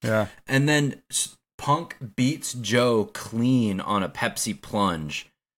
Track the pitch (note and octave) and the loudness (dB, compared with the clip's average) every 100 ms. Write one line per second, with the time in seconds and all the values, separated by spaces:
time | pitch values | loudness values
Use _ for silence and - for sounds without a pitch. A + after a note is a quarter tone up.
0 | A#2 A2 G#2 - - C3+ C#3+ D3+ C#3+ - | 0 0 0 -6 0 2 4 4 2 -2
1 | _ - - - _ - - D3+ E3+ - | _ -4 -4 -8 _ -8 -2 -2 -2 -12
2 | A#2 - B2+ D3+ - B2 G#2 A#2+ A#2+ A2+ | -8 0 0 0 -6 -8 0 2 4 2
3 | G2+ - - A2+ A#2+ B2+ A2 F#2+ - G2+ | 0 -6 -8 -2 2 4 4 0 -2 -2
4 | F2+ - A#2 - - G2 - G#2+ G2 E2 | -2 -2 -4 -2 -6 -6 -4 0 0 0
5 | D2+ C#2+ - _ _ | -4 -8 -10 _ _